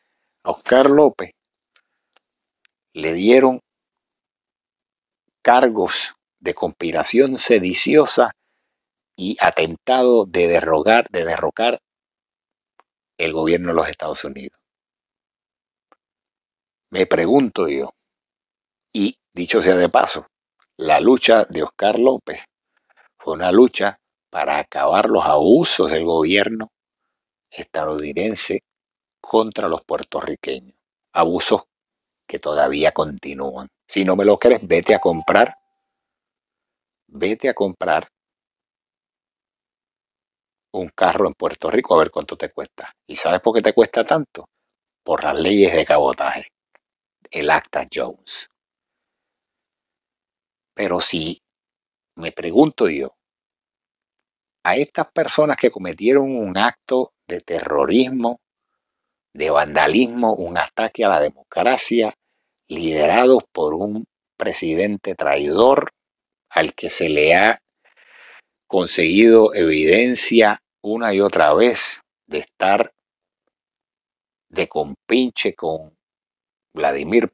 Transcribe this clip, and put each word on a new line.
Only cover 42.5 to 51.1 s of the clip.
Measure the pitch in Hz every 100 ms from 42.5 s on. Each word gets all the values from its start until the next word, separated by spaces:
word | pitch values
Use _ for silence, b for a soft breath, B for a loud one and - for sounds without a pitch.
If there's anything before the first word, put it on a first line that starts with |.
cuesta. | - - - - - -
¿Y | -
sabes | - 92
por | 113 110
qué |
te | -
cuesta | - 110 -
tanto? | - 165 139 - - _ _ _ _ _
Por | - 78
las | 76 71
leyes | 85 104 95
de | 82 76
cabotaje, | 76 69 - 69 - - _ _ _ _ _ _ _ _
el | - 73
Acta | - - - -
Jones. | - 64 - - - - _ _ _ _ _ _ _ _ _ _ _ _ _ _ _ _ _ _ _ _ _ _
Pero | - 101 87
si, | -